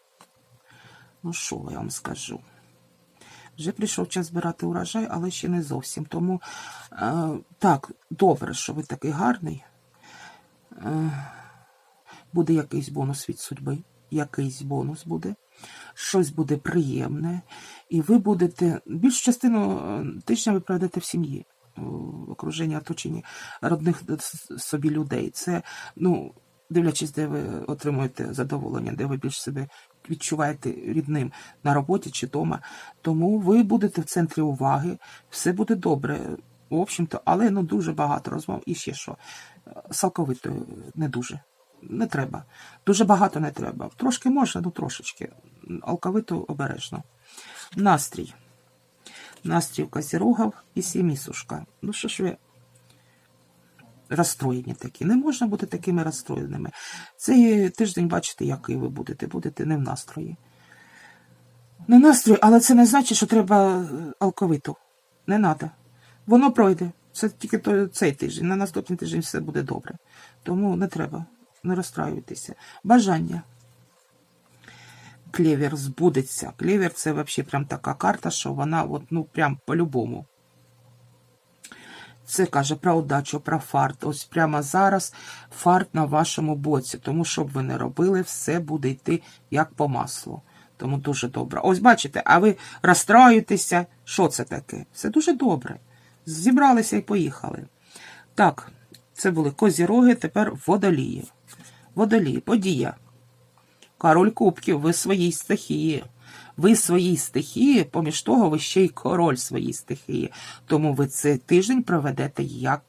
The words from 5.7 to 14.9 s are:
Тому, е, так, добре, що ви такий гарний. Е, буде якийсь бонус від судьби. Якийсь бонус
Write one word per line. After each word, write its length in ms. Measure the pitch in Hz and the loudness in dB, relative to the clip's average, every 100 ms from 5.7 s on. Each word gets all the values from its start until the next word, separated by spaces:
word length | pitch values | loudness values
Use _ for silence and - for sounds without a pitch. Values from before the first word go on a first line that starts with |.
| 131 - - 151 | -6 -8 -10 -8
Тому, 360 | 156 180 180 - - - - - | -4 -2 -4 -8 -16 -18 -18 -18
е, 380 | - 104 160 160 147 - _ | -8 -4 -2 -4 -6 -12 _
так, 320 | 202 139 - - _ | 2 2 -2 -20 _
добре, 440 | 165 196 147 - | 2 2 2 -2
що 200 | 123 - | -8 -8
ви 100 | 151 | -8
такий 280 | 151 139 139 | -10 -8 -6
гарний. 520 | 147 226 240 160 143 - _ _ _ - - - - _ _ _ | -2 -2 -2 -6 -10 -14 _ _ _ -20 -20 -20 -20 _ _ _
Е, 400 | - 104 156 160 139 139 - - - _ _ _ _ _ - _ | -14 -8 -4 -4 -6 -10 -18 -20 -20 _ _ _ _ _ -20 _
буде 200 | 170 160 | -2 2
якийсь 360 | 165 147 139 135 | 2 0 -6 -6
бонус 400 | 143 135 139 - | -6 -4 -6 -8
від 100 | 165 | -10
судьби. 380 | - 131 139 147 - _ _ | -12 -10 -8 -8 -10 _ _
Якийсь 500 | 156 147 - 135 131 | -6 -4 -4 -6 -6
бонус 440 | 139 139 135 | -6 -4 -4